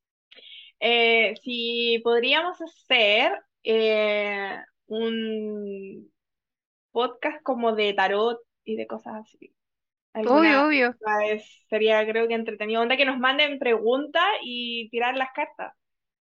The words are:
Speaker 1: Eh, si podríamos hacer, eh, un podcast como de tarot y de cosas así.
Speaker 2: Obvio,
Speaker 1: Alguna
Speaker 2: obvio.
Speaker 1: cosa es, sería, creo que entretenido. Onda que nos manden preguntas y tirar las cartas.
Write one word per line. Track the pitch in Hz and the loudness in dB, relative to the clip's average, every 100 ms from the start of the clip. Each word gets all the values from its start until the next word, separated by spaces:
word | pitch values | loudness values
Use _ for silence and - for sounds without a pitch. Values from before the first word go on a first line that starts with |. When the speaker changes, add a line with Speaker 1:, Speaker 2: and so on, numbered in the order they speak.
| _ _ _ - - - - - | _ _ _ -20 -20 -20 -20 -4
Speaker 1:
Eh, | 226 233 233 226 208 220 | 0 4 4 4 2 -2
si | 254 240 233 233 233 233 | -8 -6 -4 -2 0 0
podríamos | 233 233 254 302 349 349 | 2 2 2 0 0 -6
hacer, | 330 _ - 247 208 214 311 403 _ _ | -14 _ 0 2 4 4 2 -2 _ _
eh, | - 226 220 214 214 208 208 202 196 - - _ - | 0 2 2 2 2 0 -2 -4 -6 -10 -16 _ -10
un | 220 226 226 220 220 214 208 202 196 196 - - _ _ _ _ _ _ _ _ | -6 -4 -4 -4 -6 -6 -8 -10 -10 -14 -18 -20 _ _ _ _ _ _ _ _
podcast | 233 247 - 320 302 | -4 -4 -4 -8 -6
como | - 240 233 214 | -6 -2 -2 0
de | 208 | 0
tarot | 196 190 202 233 233 _ _ | 0 0 0 -2 -4 _ _
y | - 220 | -10 -8
de | 220 | -8
cosas | 226 240 220 | -10 -12 -14
así. | 220 _ - _ _ _ _ _ _ | -16 _ -20 _ _ _ _ _ _
Speaker 2:
Obvio, | 220 220 | -4 2
Speaker 1:
Alguna | 285 320 277 302 | 6 6 6 4
Speaker 2:
obvio. | 285 247 240 | 2 2 0
Speaker 1:
cosa | 214 208 214 | -2 0 0
es, | 214 - _ - | -2 -6 _ -4
sería, | 214 220 214 214 | 0 4 4 2
creo | 226 233 | 0 0
que | |
entretenido. | 226 226 214 214 226 | -2 -4 -6 -4 0
Onda | 240 262 | 2 2
que | 269 | 2
nos | 262 | 2
manden | 254 277 294 277 | 0 2 0 0
preguntas | 247 220 220 262 294 330 381 415 | 0 2 2 0 0 0 0 -2
y | 254 240 240 233 226 | -6 -10 -8 -8 -8
tirar | 233 240 262 | -4 -2 -2
las | 254 | -6
cartas. | - 311 - - _ _ _ _ _ | -6 -8 -8 -14 _ _ _ _ _